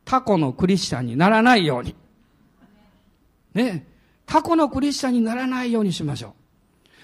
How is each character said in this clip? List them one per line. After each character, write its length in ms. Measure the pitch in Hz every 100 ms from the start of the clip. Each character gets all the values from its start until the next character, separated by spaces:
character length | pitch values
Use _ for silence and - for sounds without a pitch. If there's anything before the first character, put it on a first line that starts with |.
タ 160 | - 262
コ 180 | 254 190
の 140 | 143
ク 140 | - 185
リ 100 | 196
ス 120 | -
チ 60 |
ャ 60 | 127
ン 60 | 123
に 100 | 123
な 140 | 185
ら 120 | 220
な 140 | 240 233
い 100 | 156
よ 140 | 123
う 20 |
に。 140 | - - _ _ _ _ _ _ _ _ _ _ _ _ _ _ _
ね。 320 | 196 247 165 - _ _ _ -
タ 160 | 311
コ 120 | 302
の 140 | 330 285
ク 120 | 269
リ 120 | 285
ス 80 | 277
チ 60 | 262
ャ 40 |
ン 40 |
に 60 | 247
な 120 | 226
ら 140 | 240 254
な 160 | 254
い 80 | 247
よ 80 | 226
う 40 |
に 80 | 208
し 120 | 170
ま 100 | 151
し 80 | 120
ょ 120 | 107 - _ _ _ _ _ _